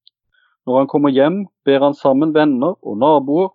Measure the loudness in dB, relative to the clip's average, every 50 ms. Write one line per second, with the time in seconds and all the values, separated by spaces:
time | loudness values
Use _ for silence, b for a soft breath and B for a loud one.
0 | _ _ _ _ _ _ _ _ _ _ _ _ _ -2 0 0 0 0 -2 -2
1 | 0 0 2 2 0 0 0 -4 -8 -10 _ _ _ 0 0 2 2 0 -2 0
2 | 0 0 0 2 0 0 0 0 2 2 0 0 -2 -4 -6 -6 _ -12 -6 -2
3 | 0 2 2 2 0 -2 -2 -2 -2 -4 -6